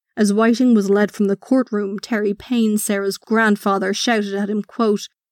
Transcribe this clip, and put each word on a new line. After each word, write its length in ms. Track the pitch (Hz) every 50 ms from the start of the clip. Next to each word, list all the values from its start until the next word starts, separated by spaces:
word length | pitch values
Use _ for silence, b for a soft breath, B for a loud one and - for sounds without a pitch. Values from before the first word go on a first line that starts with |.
| _ _ _
As 160 | - 214 202
Whiting 420 | 202 208 220 226 240 220 254 254 233
was 160 | 214 196 190
led 220 | 202 208 208 202
from 160 | - - 208 196
the 80 | 196
courtroom, 640 | 196 - - 262 262 247 - - 208 208 196 202 220
Terry 340 | - - 240 208 208 202 208
Payne, 440 | - - - 254 240 226 214 208 208
Sarah's 400 | - - 208 202 196 196 190 -
grandfather, 760 | - - 220 220 226 214 208 196 - 208 196 196 185 190 202
shouted 400 | - - 254 233 220 208 202 196
at 160 | 196 208 208
him, 140 | 214 208 196
quote, 460 | - - - 233 220 208 196 - - _ _ _ _